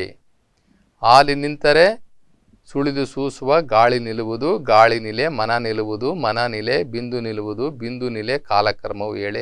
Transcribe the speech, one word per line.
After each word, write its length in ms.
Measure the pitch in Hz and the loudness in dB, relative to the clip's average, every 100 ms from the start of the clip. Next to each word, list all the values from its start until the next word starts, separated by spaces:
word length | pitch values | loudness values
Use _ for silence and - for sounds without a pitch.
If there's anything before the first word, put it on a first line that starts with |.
| 92 - _ _ _ _ _ _ _ _ | -4 -12 _ _ _ _ _ _ _ _
ಆಲಿ 320 | 113 131 143 143 | 8 8 8 0
ನಿಂತರೆ 440 | 143 151 147 151 190 226 - - _ _ _ _ _ | -4 -2 2 4 4 0 -12 -20 _ _ _ _ _
ಸುಳಿದು 340 | 139 143 139 131 | -4 -4 -4 -6
ಸೂಸುವ 380 | 135 135 - 131 160 139 | -6 -8 -6 0 0 2
ಗಾಳಿ 240 | 107 120 123 117 | 4 4 2 -4
ನಿಲ್ಲುವುದು, 440 | 110 110 113 147 202 123 | -6 -6 -4 -4 -2 4
ಗಾಳಿ 260 | 107 117 117 | 6 6 4
ನಿಲೆ 260 | 110 107 156 127 | -2 -4 -2 -2
ಮನ 120 | 110 117 113 | -2 -2 -2
ನಿಲ್ಲುವುದು, 440 | 110 107 107 131 180 | -4 -4 -4 -4 -2
ಮನ 220 | 113 110 120 | -2 0 -2
ನಿಲೆ 240 | 107 110 147 147 | -4 -2 -2 -2
ಬಿಂದು 240 | 117 123 120 113 | -8 -6 -6 -6
ನಿಲ್ಲುವುದು, 400 | 104 104 104 143 131 | -6 -8 -6 -6 -6
ಬಿಂದು 260 | 113 123 123 | -10 -8 -8
ನಿಲೆ 260 | 113 107 143 - | -6 -6 -6 0
ಕಾಲಕರ್ಮವು 680 | 104 107 - 104 101 104 104 101 | 2 2 -2 -8 -8 -8 -8 -8
ಏಳೆ 160 | 110 | -8